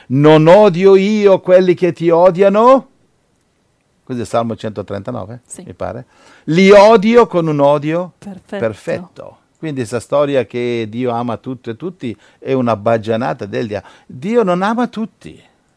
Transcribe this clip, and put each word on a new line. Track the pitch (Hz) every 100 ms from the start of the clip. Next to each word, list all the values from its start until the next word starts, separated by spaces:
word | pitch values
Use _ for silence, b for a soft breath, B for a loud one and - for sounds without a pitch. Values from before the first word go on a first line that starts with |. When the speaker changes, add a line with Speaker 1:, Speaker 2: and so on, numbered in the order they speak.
| -
Speaker 1:
"Non | 131 151 156 156
odio | 190 214 170 196 196
io | 196 214 202 185
quelli | - 180 185
che | 175 175
ti | - 165
odiano." | 165 185 175 196 202 240 262 - _ _ _ _ _ _ _ _ _ _ _
Questo | - 123 104
è |
Salmo | 117 117 107
centotrentanove, | 113 104 95 101 104 120 98 123 _
Speaker 2:
Sì. | -
Speaker 1:
mi | 180
pare. | - 90 110 b b b b
"Li | - 165 196
odio | 202 208 226 214 240 226
con | 180 165
un | 147
odio | 139 147 147 170 180 _
Speaker 2:
Perfetto. | 202 190 _ 202
Speaker 1:
perfetto." | 113 104 - 156 180 - - _ _ _
Quindi | 160 135
questa | 113 120
storia | - 143 143 139 110
che | 120 120 120 110
Dio | 113 123
ama | 127 123 110
tutto | 139 127 -
e | 110
tutti | - - 127 101 b b
è | -
una | 131 120
baggianata | 104 107 117 104 113 135 139 101
del | 123 120
diavolo. | 101 B B -
Dio | 135 165 240
non | 226 185
ama | 196 233 240
tutti. | - 220 _ - - _ _ _